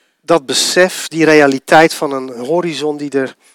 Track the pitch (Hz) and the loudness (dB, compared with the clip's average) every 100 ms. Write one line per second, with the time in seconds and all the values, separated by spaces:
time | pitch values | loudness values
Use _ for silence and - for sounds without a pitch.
0 | _ _ - 165 131 131 - 180 180 - | _ _ 0 0 0 -4 -2 2 0 0
1 | - 160 156 151 143 135 - 160 160 - | -8 0 4 4 4 0 2 4 4 0
2 | 151 135 131 120 123 170 175 139 151 147 | -6 -6 -10 -10 -4 -4 -4 -6 -6 -6
3 | 143 135 127 - _ | -4 -4 -4 -8 _